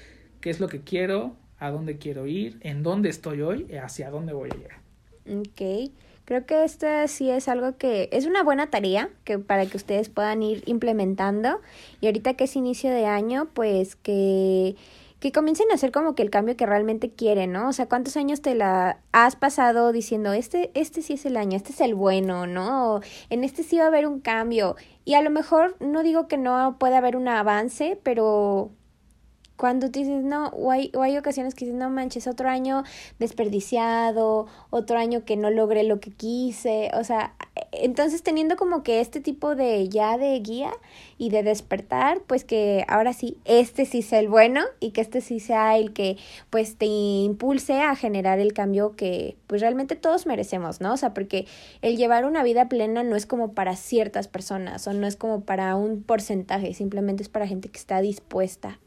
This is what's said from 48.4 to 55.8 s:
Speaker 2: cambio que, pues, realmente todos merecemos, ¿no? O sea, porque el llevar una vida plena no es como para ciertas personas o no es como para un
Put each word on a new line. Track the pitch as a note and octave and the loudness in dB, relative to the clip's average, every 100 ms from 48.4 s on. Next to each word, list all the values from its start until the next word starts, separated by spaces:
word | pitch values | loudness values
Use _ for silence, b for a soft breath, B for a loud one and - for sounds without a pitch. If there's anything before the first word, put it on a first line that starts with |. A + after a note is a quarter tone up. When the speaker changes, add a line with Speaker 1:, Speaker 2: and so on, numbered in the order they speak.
| G#3 | 2
Speaker 2:
cambio | G#3+ G3+ G3 G#3 G#3+ | 0 0 0 0 -2
que, | F#3+ F3+ D#2 - - | -4 -4 -6 -10 -6
pues, | G#3 | 0
realmente | A3+ B3 C4+ - | 0 0 -2 -2
todos | E4 F4 E4+ | 0 0 0
merecemos, | A3 G3 F#3 F3 - | -4 -4 -6 -6 -6
¿no? | F#3+ | -4
O | C4 | -2
sea, | B3+ | -2
porque | G3+ G3 F#3+ F#3+ B B B | -4 -4 -6 -6 B B B
el | A3+ A#3 | -2 2
llevar | A#3+ A#3+ C4 | 4 4 2
una | D#4+ | 0
vida | B3 A#3 B3 | 2 4 2
plena | B3 G#3+ A3+ | 2 0 0
no | A#3+ G#3 | 0 -2
es | G#3 | -2
como | B3 A3 | -4 -4
para | G#3+ F#3 F#3 | -2 -4 -4
ciertas | - A#3 G#3+ - G3 | -2 0 0 -2 -6
personas | F#3 F#3+ F#3+ F#3 - - | -10 -8 -8 -8 -8 -6
o | |
no | G3+ G3+ | -4 -4
es | G#3 | -4
como | A3 G#3+ | -4 -4
para | G#3 F#3+ F#3+ | -2 -2 0
un | F#3+ | 0